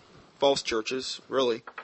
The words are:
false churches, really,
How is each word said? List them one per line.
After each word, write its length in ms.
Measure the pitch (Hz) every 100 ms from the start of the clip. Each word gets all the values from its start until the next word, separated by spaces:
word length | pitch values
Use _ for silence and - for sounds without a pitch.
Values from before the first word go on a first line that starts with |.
| - - - -
false 220 | 139 139
churches, 580 | - 113 107 131 127 - -
really, 340 | 123 123 113 - -